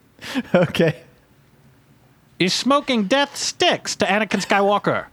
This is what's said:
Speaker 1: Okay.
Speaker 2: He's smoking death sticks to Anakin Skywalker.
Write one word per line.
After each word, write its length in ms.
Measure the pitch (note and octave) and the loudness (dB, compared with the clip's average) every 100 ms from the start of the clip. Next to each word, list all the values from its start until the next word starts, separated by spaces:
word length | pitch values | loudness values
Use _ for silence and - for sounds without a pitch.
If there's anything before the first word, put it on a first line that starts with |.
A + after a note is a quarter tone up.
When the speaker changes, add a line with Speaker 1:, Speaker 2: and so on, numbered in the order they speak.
| _ _ - C#4 - | _ _ -10 -8 0
Speaker 1:
Okay. 420 | F3+ F3 - E3 - - _ _ _ _ _ _ _ _ _ _ _ _ - | 0 2 2 0 -2 -10 _ _ _ _ _ _ _ _ _ _ _ _ -4
Speaker 2:
He's 160 | F3 | -2
smoking 500 | - A#3+ C#4+ - A#3+ | -2 0 0 0 -2
death 320 | F#3+ C4+ C#4 - | 0 0 0 -4
sticks 580 | - - F4+ B3 - - | -8 -2 0 0 -4 -4
to 100 | E3+ | 0
Anakin 360 | G3+ G#3+ G3+ | 0 0 -2
Skywalker. 600 | - G3+ G3+ G3+ - A2 - | 0 2 4 2 0 -2 -4